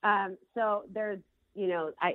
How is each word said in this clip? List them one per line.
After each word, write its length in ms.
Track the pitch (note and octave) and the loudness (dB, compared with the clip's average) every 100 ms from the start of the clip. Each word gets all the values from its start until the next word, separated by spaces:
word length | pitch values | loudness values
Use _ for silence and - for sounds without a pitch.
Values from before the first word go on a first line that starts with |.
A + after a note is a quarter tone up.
Um, 340 | G#3 G3+ F#3+ F#3 _ | 2 2 0 -6 _
so 300 | A#3 G#3+ G#3 C4+ | -2 0 0 -2
there's, 280 | G#3 G#3+ F#3+ - _ _ | -4 -4 -6 -10 _ _
you 120 | G#3 F#3 | -4 0
know, 240 | E3+ D#3 - | 0 -2 0
I, 140 | F3 | 0